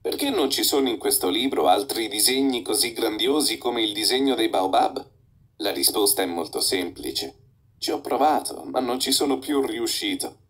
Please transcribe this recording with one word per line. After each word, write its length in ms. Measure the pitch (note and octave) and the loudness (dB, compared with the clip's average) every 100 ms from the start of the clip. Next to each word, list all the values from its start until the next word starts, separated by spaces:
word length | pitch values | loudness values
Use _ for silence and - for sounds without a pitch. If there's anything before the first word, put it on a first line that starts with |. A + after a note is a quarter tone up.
"Perché 300 | - - C#4+ | -6 -2 -2
non 180 | A3 C#3 | 0 0
ci 140 | - | 2
sono 260 | A2 C#3+ C3+ | 2 2 2
in 80 | A2 | 0
questo 320 | G#2+ G2+ F#2 | 0 0 0
libro 380 | F#2+ C3 - - | 0 0 2 4
altri 400 | G2 G2+ A#2 A2 | 4 2 -4 -4
disegni 560 | G#2 G#2 C3 C#3 B2 | 0 2 4 2 0
così 300 | - G#2+ A#2+ | -2 0 0
grandiosi 640 | A#2 A2+ G#2+ A#2+ D3 B2 A2+ | 0 -2 0 2 2 2 -2
come 240 | B2 A#2+ | -2 -2
il 100 | A2 | -2
disegno 440 | G#2 A2 B2+ C#3 A2+ | 0 0 2 2 2
dei 120 | A2 | 2
baobab?" 640 | - F#2 C3+ B2+ - - _ _ _ _ _ | 2 2 2 2 -2 -14 _ _ _ _ _
La 160 | G2+ | -4
risposta 500 | F#2 E2+ - G2+ - | 0 0 2 2 2
è 40 | F#2+ | 0
molto 340 | E2+ D#2+ - | -2 -4 -4
semplice. 1120 | - F#2 F2 - - - G4+ - - _ _ _ | -2 -2 -2 -6 -8 -6 -8 -12 -20 _ _ _
Ci 120 | - | -4
ho 100 | - | -4
provato, 600 | - B2 D3 C3 - - | -2 2 4 2 -2 -10
ma 160 | - C3+ | -6 -4
non 220 | B2+ B2+ | -2 -2
ci 100 | - | 0
sono 300 | C3+ C#3+ C3+ | 2 2 0
più 200 | C3+ C#3+ C3 | 0 0 0
riuscito. 720 | A2 A2+ - D#3+ C#3 - - _ | -2 -4 -2 -2 -4 -6 -10 _